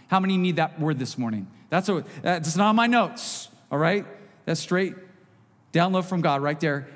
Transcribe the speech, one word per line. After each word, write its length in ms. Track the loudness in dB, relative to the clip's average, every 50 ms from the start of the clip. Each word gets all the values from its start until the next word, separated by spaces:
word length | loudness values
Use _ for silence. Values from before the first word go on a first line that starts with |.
| -6 0
How 120 | 0 2
many 160 | 2 2 2
need 200 | 2 2 2 2
that 240 | 0 0 -2 -2 -2
word 180 | -2 -2 0 -2
this 200 | -4 -6 -4 -4
morning? 300 | -4 -4 -4 -6 -8 -10 -14 -20 -8 -2
That's 180 | 0 0 2 2
a, 160 | 0 -2 -2 -6 -10 -6 -2
that's 320 | 0 0 0 0 -2 0
not 140 | 2 4 4
on 60 | 6
my 120 | 4 4 4
notes, 600 | 4 4 2 2 -2 -8 -10 -10 -10 -10 -12 -16 -20 _ _ -6
all 60 | -2 0
right? 280 | 2 2 2 0 -2 -6 -14 -20 -20 -20 -20 _ -6
That's 140 | -4 -4 -4
straight 360 | -2 -2 0 0 0 -2 -4 -10 -18 -20 -20 _ _ _ _ _ _ _ _ _ _ _ 0
Download 300 | 2 2 2 2 0 -2
from 160 | -2 -2 0
God 200 | 0 2 0 0
right 160 | 0 -2 -2 -2
there. 300 | -2 -2 -2 -2 -6 -10 -16